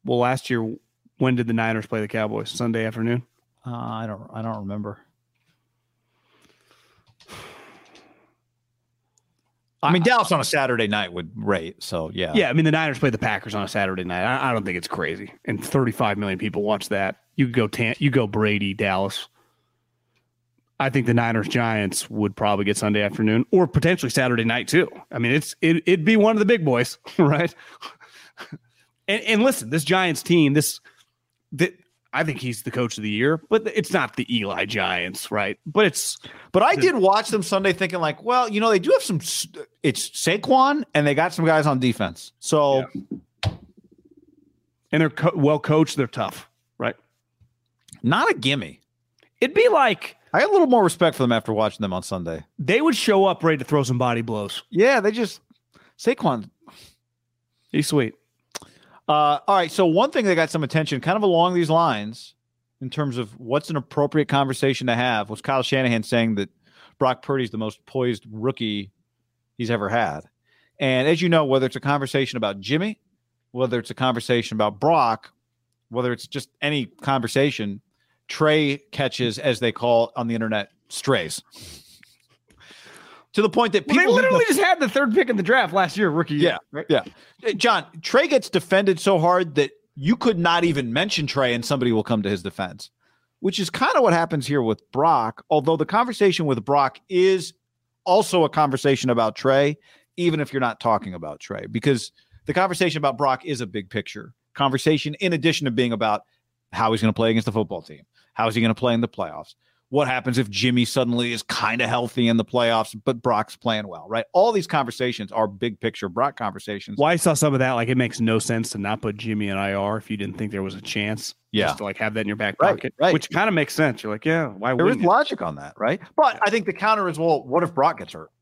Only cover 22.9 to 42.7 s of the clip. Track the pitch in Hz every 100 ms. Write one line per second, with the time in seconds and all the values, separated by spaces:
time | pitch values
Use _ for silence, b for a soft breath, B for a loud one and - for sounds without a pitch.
22.9 | 104 101 - 107 113 - 185 175 - 165
23.9 | 180 127 139 127 120 113 120 - 165 175
24.9 | - - 127 120 143 - - 160 165 -
25.9 | 180 156 220 208 220 202 240 151 120 127
26.9 | - - - 147 147 170 - B B B
27.9 | B B B B B B - _ _ _
28.9 | _ - 208 214 214 254 - 113 156 143
29.9 | 185 185 147 - 175 143 147 147 - b
30.9 | b b _ _ _ _ 135 180 - _
31.9 | _ _ 131 160 113 123 113 127 120 120
32.9 | - 107 104 135 160 _ 220 220 220 -
33.9 | 185 123 - - 117 101 90 101 107 92
34.9 | 90 87 98 - 107 98 104 - 185 202
35.9 | - - - B B B - 247 381 359
36.9 | 277 190 208 214 214 170 196 196 175 185
37.9 | 180 156 147 220 254 233 208 226 202 269
38.9 | 427 - 165 - - - 156 - _ 151
39.9 | - - - - 202 - 262 269 294 -
40.9 | 151 147 143 170 170 160 156 151 131 127
41.9 | 113 95 82 - _ - 156 143